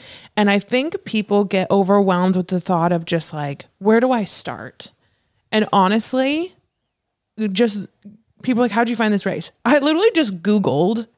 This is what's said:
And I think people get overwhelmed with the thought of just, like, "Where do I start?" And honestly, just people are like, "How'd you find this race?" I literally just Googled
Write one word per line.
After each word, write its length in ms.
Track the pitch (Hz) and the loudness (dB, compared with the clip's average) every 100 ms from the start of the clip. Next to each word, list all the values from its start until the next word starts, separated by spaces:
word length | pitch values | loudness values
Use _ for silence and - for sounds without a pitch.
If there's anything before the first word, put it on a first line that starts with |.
| - - - - | -20 -20 -8 0
And 140 | 202 | 2
I 80 | 202 | 2
think 480 | 202 247 294 381 - | 0 -2 -2 -6 -6
people 380 | 220 202 202 | -4 0 0
get 260 | 196 190 185 | 0 -2 0
overwhelmed 680 | 202 190 202 190 180 185 185 | 0 4 4 4 2 2 0
with 120 | 180 | -2
the 120 | 185 | -4
thought 320 | 175 180 170 | 0 0 2
of 140 | 170 165 | 0 -2
just, 260 | 170 - | -4 -4
like, 340 | 156 147 139 - _ | -6 -8 -10 -14 _
"Where 220 | 196 226 | 2 4
do 120 | 254 | 4
I 120 | 247 | 0
start?" 680 | 196 - - 117 120 - - _ _ _ _ _ _ | -2 -6 -8 -10 -14 -16 -18 _ _ _ _ _ _
And 160 | 214 214 | -2 0
honestly, 840 | 202 185 214 - 262 262 302 359 - _ _ _ _ _ _ _ - 214 | 2 2 2 0 -2 0 -2 -6 -12 _ _ _ _ _ _ _ -6 -4
just 340 | 190 233 208 180 _ 208 - _ _ | 0 0 -2 -10 _ -20 -20 _ _
people 200 | - 233 | -4 0
are 20 | 240 | 0
like, 60 | |
"How'd 180 | 202 233 | 0 -2
you 60 | 233 | 0
find 180 | 214 | 0
this 140 | 202 190 | 0 -2
race?" 240 | - - - - | -6 -10 -6 0
I 120 | 294 | 2
literally 320 | 277 311 440 381 | 2 2 2 2
just 260 | 254 185 | 0 -2
Googled 640 | 175 208 185 131 180 226 226 | 0 2 2 2 0 0 -6